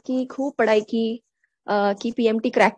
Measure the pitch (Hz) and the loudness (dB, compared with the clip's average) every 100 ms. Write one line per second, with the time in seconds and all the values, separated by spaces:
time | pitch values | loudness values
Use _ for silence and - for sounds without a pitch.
0 | - 254 254 - 277 - 220 214 214 226 | -4 -4 -4 -6 -6 -2 2 2 0 -2
1 | 226 233 _ _ _ _ - 202 202 202 | -2 -6 _ _ _ _ -4 0 0 -2
2 | 233 247 226 220 247 240 208 | -4 0 0 0 0 2 2